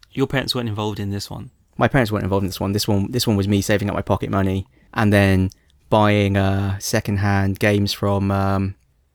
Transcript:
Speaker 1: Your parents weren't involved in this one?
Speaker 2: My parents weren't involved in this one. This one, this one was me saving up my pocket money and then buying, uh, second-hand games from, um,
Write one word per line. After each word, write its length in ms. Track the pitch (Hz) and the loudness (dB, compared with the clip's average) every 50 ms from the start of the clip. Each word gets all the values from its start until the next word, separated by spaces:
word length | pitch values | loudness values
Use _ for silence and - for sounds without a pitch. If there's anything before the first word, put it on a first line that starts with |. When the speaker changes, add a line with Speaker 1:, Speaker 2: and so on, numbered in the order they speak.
| _ - | _ -12
Speaker 1:
Your 160 | - 135 135 | -6 -4 -4
parents 260 | - - 135 - - - | -2 -2 -4 -4 -2 -4
weren't 160 | 127 120 113 | -4 -4 -4
involved 300 | 104 104 107 107 104 98 | -4 -4 -4 -4 -4 -4
in 120 | 101 101 | -6 -6
this 200 | 101 101 - - | -6 -6 -8 -10
one? 200 | - - 101 - - _ _ _ _ - | -12 -14 -14 -16 -20 _ _ _ _ 0
Speaker 2:
My 80 | 123 | 0
parents 240 | 113 - 139 120 101 | 2 2 2 2 2
weren't 140 | 107 101 101 | 0 -2 -2
involved 180 | 95 98 98 98 | 0 0 0 0
in 60 | 90 | -2
this 100 | - - | -4 -4
one. 140 | 92 98 101 | -4 -2 -2
This 160 | 104 - - | -2 0 0
one, 240 | 104 98 98 - - | 0 0 0 0 -2
this 140 | 120 - | -2 0
one 100 | 127 107 | 0 2
was 100 | 98 95 | 2 2
me 140 | 101 104 98 | 2 2 0
saving 280 | 95 - 107 98 101 101 | 2 2 0 0 0 -2
up 60 | - | -4
my 80 | 98 101 | -4 -2
pocket 280 | - 101 - - 107 | 0 -2 -2 -2 -2
money 360 | 104 98 95 95 95 95 98 _ _ _ _ _ - | -2 0 0 0 0 -2 -4 _ _ _ _ _ -4
and 180 | 117 113 104 104 | 0 2 4 4
then 380 | 101 98 98 95 92 95 95 - _ _ _ _ _ _ - | 4 4 4 4 4 2 0 -2 _ _ _ _ _ _ 0
buying, 460 | 110 110 104 104 104 104 101 98 98 | 2 4 4 4 4 2 2 2 2
uh, 420 | 101 98 95 98 98 98 98 98 98 | 2 2 0 0 0 -2 -2 -4 -4
second-hand 800 | - - - 110 - - 104 98 101 101 101 98 98 95 95 - | -4 -2 -2 -2 -2 -2 -2 0 0 2 2 2 2 0 0 0
games 340 | 110 107 104 101 101 98 - | 2 2 2 2 2 0 -2
from, 380 | - - 101 101 98 98 98 | -2 -2 0 0 0 0 0
um, 440 | 98 98 98 98 98 98 98 95 95 _ _ _ _ _ _ _ _ | 0 0 0 0 0 -2 -2 -4 -6 _ _ _ _ _ _ _ _